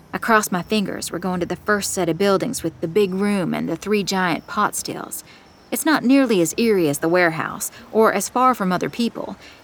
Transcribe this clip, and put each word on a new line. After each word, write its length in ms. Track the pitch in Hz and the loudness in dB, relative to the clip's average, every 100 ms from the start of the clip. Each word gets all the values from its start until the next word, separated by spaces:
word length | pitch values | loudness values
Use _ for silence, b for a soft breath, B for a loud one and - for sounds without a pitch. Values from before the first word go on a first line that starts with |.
| B | B
I 60 | 190 | -8
cross 320 | - 220 208 | 2 2 4
my 120 | 185 | -4
fingers 500 | 170 220 190 - - | 0 -2 -2 -6 -8
we're 60 | 170 | -6
going 220 | 190 180 | -4 -4
to 60 | 170 | -4
the 100 | - | -4
first 360 | - 208 185 | -2 -2 0
set 160 | - 170 | -2 -2
of 100 | 165 | 2
buildings 440 | 202 190 170 - | 2 2 0 -4
with 180 | 165 - | -6 -6
the 80 | 170 | -2
big 260 | 175 202 | 0 0
room 400 | 190 202 208 160 | 0 0 0 0
and 140 | 151 160 | -2 -4
the 80 | 165 | -6
three 260 | 196 208 | -2 -2
giant 440 | 180 190 180 160 - | 0 0 0 -2 -6
pot 280 | - 202 | -2 -2
stills. 480 | - - - - - - B B B - | -2 -8 -10 -10 -12 -16 B B B -8
It's 160 | - 320 | -4 0
not 180 | 302 | 2
nearly 360 | 240 277 262 208 | 4 4 4 2
as 140 | 165 - | 2 2
eerie 320 | 226 202 160 | 2 4 2
as 100 | 143 | 0
the 100 | 165 | 2
warehouse, 600 | 180 175 160 104 - - B B | 4 2 2 -6 -6 -10 B B
or 200 | 214 220 | 2 4
as 160 | 202 - | 2 -2
far 260 | 247 254 | 2 2
from 180 | 240 190 | 2 0
other 180 | 180 151 | 0 -2
people, 460 | - 233 - - 202 B B | -2 -4 -4 -12 -12 B B